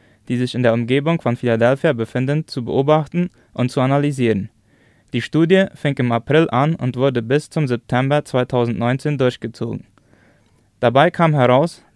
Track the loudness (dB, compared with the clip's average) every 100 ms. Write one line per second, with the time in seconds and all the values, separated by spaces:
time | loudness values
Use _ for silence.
0 | _ _ -8 -4 -4 0 0 0 0 -2
1 | 0 -2 -2 -2 -2 2 2 2 0 -2
2 | -4 -4 -2 -2 -4 -8 -4 -2 2 0
3 | 0 -4 -4 _ _ -6 -4 -2 0 0
4 | 0 0 0 0 -4 _ _ _ _ _
5 | _ -6 -2 0 4 4 2 -2 -4 -2
6 | -2 -2 0 2 2 2 0 0 -4 -2
7 | 0 0 -2 -2 -2 -4 -2 -2 -2 -2
8 | 0 -2 -2 -2 -2 0 -2 -2 -2 -2
9 | -2 0 0 -2 -8 -8 -8 -8 -12 _
10 | _ _ _ _ _ _ _ -4 0 4
11 | 2 2 2 4 4 4 2 -4 _